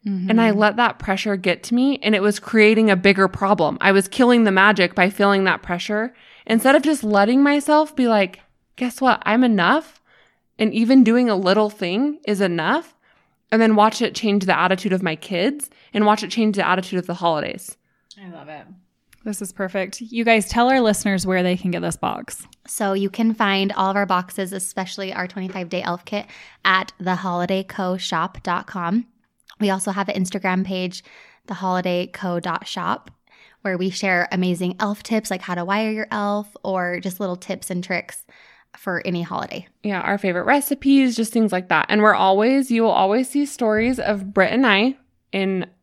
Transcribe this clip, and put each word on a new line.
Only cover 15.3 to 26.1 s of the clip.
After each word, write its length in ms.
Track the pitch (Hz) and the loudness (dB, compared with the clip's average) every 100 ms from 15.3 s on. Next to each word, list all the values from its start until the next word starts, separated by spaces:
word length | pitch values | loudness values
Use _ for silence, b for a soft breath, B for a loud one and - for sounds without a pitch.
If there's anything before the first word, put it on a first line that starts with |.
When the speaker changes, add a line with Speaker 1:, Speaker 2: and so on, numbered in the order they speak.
| 175 208 294 - b b | -2 -2 -4 -14 b b
Speaker 1:
and 100 | 208 | 0
watch 180 | 208 214 | 2 2
it 80 | 220 | -2
change 260 | 233 214 196 | 0 0 0
the 100 | 160 | 0
attitude 300 | 185 185 185 | -2 -2 -6
of 80 | 180 | -4
the 80 | |
holidays. 640 | 175 170 156 - - - - _ _ _ - | -2 -2 -2 -4 -8 -14 -20 _ _ _ -20
Speaker 3:
I 60 | 190 | -18
love 200 | 165 143 | -18 -18
it. 180 | 151 - 190 _ _ _ _ | -18 -20 -20 _ _ _ _
Speaker 2:
This 160 | - 202 | -10 -8
is 100 | 196 | -10
perfect. 480 | - 190 196 190 - | -8 -6 -4 -6 -8
You 200 | 226 233 | -8 -2
guys, 240 | 233 226 - | 2 2 2
tell 200 | 240 247 | 0 2
our 100 | 269 | 4
listeners 440 | 226 208 208 190 185 | 2 2 0 0 0
where 160 | 185 | 0
they 140 | 180 180 | 2 0
can 140 | 185 | -2
get 100 | 175 | -4
this 160 | 170 160 | -4 -4
box. 500 | - - - - - _ - | -6 -6 -10 -16 -18 _ -14
Speaker 4:
So 260 | - 202 | -4 -2
you 140 | 196 196 | 0 -2
can 220 | 190 226 | 0 0
find 380 | 220 214 196 196 | 2 2 2 0
all 180 | - 190 | 0 0
of 60 | 196 | 0
our 80 | 196 | 0
boxes, 460 | 185 180 - 185 | -2 -2 -8 -8
especially 600 | 190 - - 185 - 190 | -8 -8 -8 -8 -8 -10
our 120 | 185 180 | -8 -8
twenty-five 420 | 196 185 190 175 | -8 -8 -8 -6
day 120 | 180 | -6
elf 220 | - 175 | -4 -8
kit, 220 | - | -8